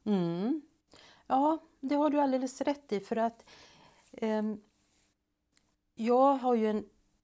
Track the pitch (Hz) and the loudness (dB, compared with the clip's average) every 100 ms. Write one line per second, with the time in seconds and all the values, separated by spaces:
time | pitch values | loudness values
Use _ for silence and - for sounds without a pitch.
0 | 214 196 170 170 214 311 - _ _ - | 0 0 0 -2 -2 -4 -6 _ _ -20
1 | - - - 262 294 320 - _ 262 285 | -20 -18 -2 0 2 0 -6 _ -4 0
2 | 302 285 277 254 254 - - 285 - 202 | 2 2 0 0 -4 -4 -4 -6 -6 -8
3 | 196 226 226 - - - - - - _ | -4 -2 -4 -6 -18 -20 -20 -20 -20 _
4 | - - 226 214 214 208 - _ _ _ | -20 -8 -4 -2 -2 -6 -14 _ _ _
5 | _ _ _ _ _ _ _ _ _ - | _ _ _ _ _ _ _ _ _ -6
6 | 226 247 269 277 247 240 220 214 - _ | 2 4 4 4 2 0 0 -2 -6 _
7 | _ _ | _ _